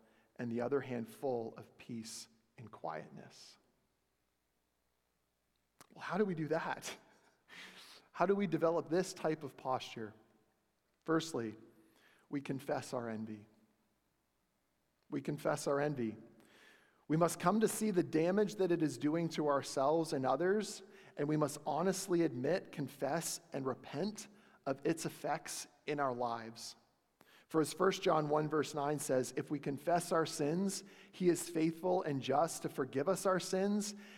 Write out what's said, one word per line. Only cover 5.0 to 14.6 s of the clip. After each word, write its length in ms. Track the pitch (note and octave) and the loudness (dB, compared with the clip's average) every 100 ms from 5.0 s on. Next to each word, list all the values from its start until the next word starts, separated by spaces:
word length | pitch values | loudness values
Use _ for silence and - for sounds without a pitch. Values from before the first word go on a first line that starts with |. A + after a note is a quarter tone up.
| _ _ _ _ _ _ _ _ - | _ _ _ _ _ _ _ _ -20
Well, 80 | - | -14
how 160 | - F3+ | -4 2
do 80 | G#3 | 2
we 80 | |
do 140 | E3 D3 | 2 0
that? 460 | D#3 F3 - - - - _ _ _ _ - - - - - - | 0 -2 -4 -6 -12 -16 _ _ _ _ -18 -18 -18 -20 -20 -16
How 140 | - F3 | 0 2
do 80 | |
we 140 | G3 G3+ | 4 2
develop 400 | D#3 E3 E3 C3+ | 2 2 2 2
this 240 | E3+ F3+ | 0 0
type 320 | - D#3+ D#3 | -2 -2 -2
of 120 | C#3+ - | -6 -8
posture? 560 | C3 B2+ - - G#2+ - _ _ _ _ _ _ _ _ | -4 -2 -4 -8 -10 -12 _ _ _ _ _ _ _ _
Firstly, 500 | - D#3+ D#3 C3 A2+ G#2 - - _ _ _ _ _ | 0 0 0 -4 -4 -8 -16 -20 _ _ _ _ _
we 100 | C#3+ | -6
confess 520 | C#3 C#3 - C#3+ - | -4 -6 -2 -4 -2
our 160 | C3 A#2 | -4 -4
envy. 380 | A2 A2 G#2+ G#2 _ _ _ _ _ _ _ _ _ _ _ | -6 -6 -10 -14 _ _ _ _ _ _ _ _ _ _ _